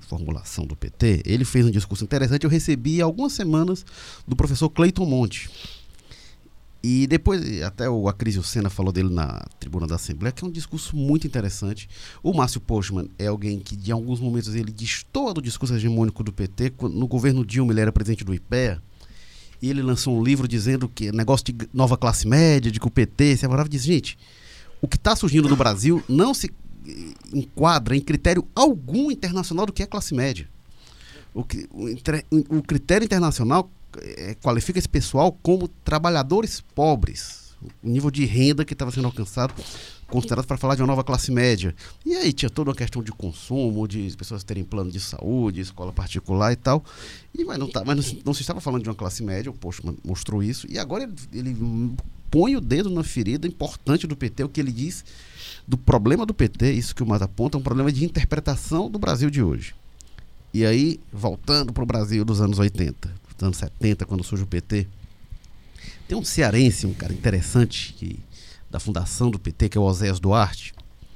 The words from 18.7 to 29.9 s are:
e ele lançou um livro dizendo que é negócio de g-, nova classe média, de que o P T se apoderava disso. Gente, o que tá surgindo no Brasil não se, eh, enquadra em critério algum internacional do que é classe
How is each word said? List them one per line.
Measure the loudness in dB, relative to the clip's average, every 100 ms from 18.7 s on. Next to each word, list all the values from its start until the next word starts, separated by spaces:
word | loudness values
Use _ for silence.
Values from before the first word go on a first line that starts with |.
| -2 -10 -20 -20 -20 -20 -20 -20 -6
e | -2
ele | 0
lançou | 2 0 2
um | 2
livro | 4 2 2
dizendo | 0 2 0 -2
que | -4 -4
é |
negócio | 0 2 2 2
de | -6
g-, | -4
nova | 2 4 4
classe | 2 2 4
média, | 6 8 6 4
de | 0
que | 2
o |
P | 4 2
T | 4 4 4
se | 2
apoderava | 0 0
disso. | 0 2
Gente, | 2 0 -12 -18 -20 -20 -20 -16 -6
o | -2
que | 2
tá | 2 2
surgindo | 4 6 6
no | 6
Brasil | 4 4 4 4 4
não | 4 4
se, | 2 -4 -8 -14 -14 -14
eh, | -12 -14 -16 -6
enquadra | -4 -4 2 4 4 2 0
em |
critério | 2 2 4 2 2
algum | 4 4 4 0 0 0
internacional | -2 -2 -2 -2 -2
do | -2
que | -2
é |
classe | -6